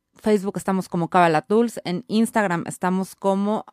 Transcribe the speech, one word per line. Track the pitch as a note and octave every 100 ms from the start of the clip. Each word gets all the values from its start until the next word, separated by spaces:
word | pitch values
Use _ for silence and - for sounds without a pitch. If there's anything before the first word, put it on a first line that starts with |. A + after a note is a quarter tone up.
| _
Facebook | _ A3 G#3 G3 F3+
estamos | - F#3+ -
como | F3 E3
Cábala | F#3 E3+ D#3
Tools, | - A3 A#3 -
en | E3+ F3+ -
Instagram | G#3+ A3+ A3+ G3 E3+ -
estamos | - F3+ F#3 F#3 -
como | G3 G3 G3+ G#3+ -